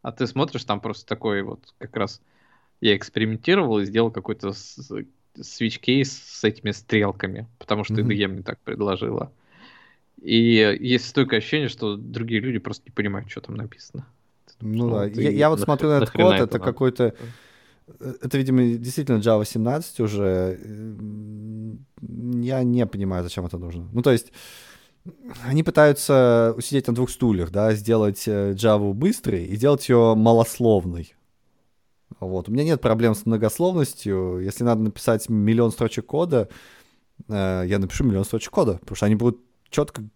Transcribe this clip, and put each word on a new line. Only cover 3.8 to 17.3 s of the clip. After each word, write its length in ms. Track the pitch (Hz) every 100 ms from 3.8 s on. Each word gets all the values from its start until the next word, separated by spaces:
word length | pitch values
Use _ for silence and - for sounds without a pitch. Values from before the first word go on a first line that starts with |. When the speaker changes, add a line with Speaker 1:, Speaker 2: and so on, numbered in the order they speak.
| 98
Speaker 1:
сделал 260 | 110 117
какой-то 400 | 110 101 104 101
с-, 240 | 101 - -
с-, 240 | 135 107 - _ _ -
switch 420 | - - 113 -
case 240 | - 131 135 - -
с 180 | -
этими 280 | 113 - 107
стрелками, 760 | 101 - 110 101 95 95 104 113 _
потому 240 | - 107 101
что 80 |
Speaker 2:
Мгм. 80 | 110
Speaker 1:
И 20 |
Д 100 | 117 104
Е 120 | 101
мне 160 | 95
так 160 | 92 -
предложила. 720 | - 110 101 92 117 113 - _ _ _ - - _ _ _ -
И 560 | 73 113 117 113 107 -
есть 280 | 123 123 -
стойкое 280 | - 135 113
ощущение, 300 | - 151 139
что 260 | - 110 101
другие 460 | 120 117 117 110
люди 160 | 127 113
просто 260 | - 104 -
не 60 |
понимают, 380 | - 104 98 -
чё 100 | -
там 140 | - -
написано. 520 | 113 - - - 139 _ _ _ _ _
Speaker 2:
Ну 280 | 110 110 120
Speaker 1:
Ну, 60 | 107
Speaker 2:
да, 120 | 101
Speaker 1:
ты 120 | 110
Speaker 2:
я, 80 | 107
я 200 | - 147
вот 100 | 160
Speaker 1:
нах-, 60 | 104
Speaker 2:
смотрю 240 | 143 156
на 80 | 143
этот 120 | 110
Speaker 1:
нахрена 140 | - 110
Speaker 2:
код, 40 | 95
Speaker 1:
это 80 | 120
Speaker 2:
это 120 | 117
Speaker 1:
надо? 80 | 131
Speaker 2:
какой-то, 480 | 120 131 127 120 - 117